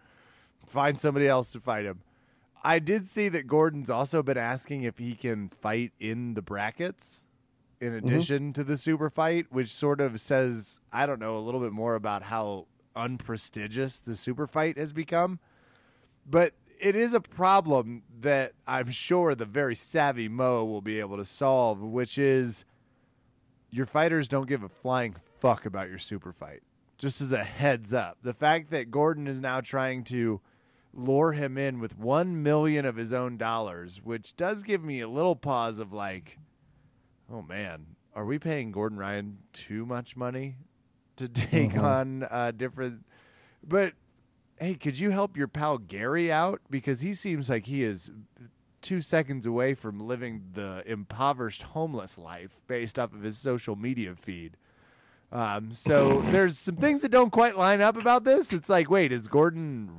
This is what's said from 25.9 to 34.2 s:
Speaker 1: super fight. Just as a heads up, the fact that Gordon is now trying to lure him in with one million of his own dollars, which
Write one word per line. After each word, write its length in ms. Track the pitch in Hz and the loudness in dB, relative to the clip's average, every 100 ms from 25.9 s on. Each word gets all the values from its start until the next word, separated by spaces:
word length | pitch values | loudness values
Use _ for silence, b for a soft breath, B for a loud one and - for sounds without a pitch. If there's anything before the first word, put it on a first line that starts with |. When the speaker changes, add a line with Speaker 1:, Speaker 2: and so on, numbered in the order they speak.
| 92 | -10
Speaker 1:
super 320 | - 101 90 | -10 -10 -12
fight. 320 | - 73 71 _ _ _ - | -14 -16 -18 _ _ _ -8
Just 220 | 139 127 | -4 -2
as 100 | 135 | -2
a 100 | 123 | -2
heads 500 | 98 - 143 120 104 | -2 0 2 2 0
up, 240 | 123 90 85 | -2 -2 -6
the 100 | 123 | -8
fact 360 | 117 151 165 151 | 0 2 2 0
that 180 | 156 120 | -6 -2
Gordon 360 | 135 156 151 143 | 2 2 0 -4
is 140 | 131 | -6
now 180 | 135 131 | -4 -4
trying 440 | - 135 131 127 117 | -2 -2 -2 -4 -4
to 340 | 123 113 101 _ _ _ _ _ | 0 0 -2 _ _ _ _ _
lure 400 | - 127 139 160 | -6 2 4 4
him 240 | 147 139 131 | 2 -2 -2
in 220 | 139 127 | -4 -2
with 180 | 113 95 | -6 -4
one 440 | 117 147 180 165 | 0 2 2 0
million 440 | 147 151 156 151 139 | 2 4 4 2 0
of 100 | 113 | -2
his 160 | 113 | -2
own 260 | 127 123 117 | -2 -2 -4
dollars, 640 | 113 113 104 87 87 95 | -2 -2 -2 -6 -12 -12
which 340 | 110 113 | -8 -8